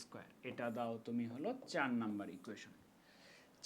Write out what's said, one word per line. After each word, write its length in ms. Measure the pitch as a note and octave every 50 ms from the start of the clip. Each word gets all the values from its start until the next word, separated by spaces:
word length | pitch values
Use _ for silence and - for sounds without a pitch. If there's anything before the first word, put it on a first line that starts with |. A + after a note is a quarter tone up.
স্কয়ার। 280 | - - - A2+ F2+ - - - - B2+
এটা 160 | A#2+ B2 B2 A#2+ A2+
দাও 160 | A#2+ A#2+ A#2 A#2 A2+ -
তুমি 180 | - A#2 A#2+ A#2 A#2 A#2+
হলো 180 | C3 D#3 G#3 C4+ - - - -
চার 180 | E3 C#3 C3 A#2+ A#2 A2+
নাম্বার 240 | G#2+ G#2 G#2 G2 F2+ F2 F#2+
ইকুয়েশন, 360 | - - G#2 - - - - - - - - - - - - - - - - - - - - - -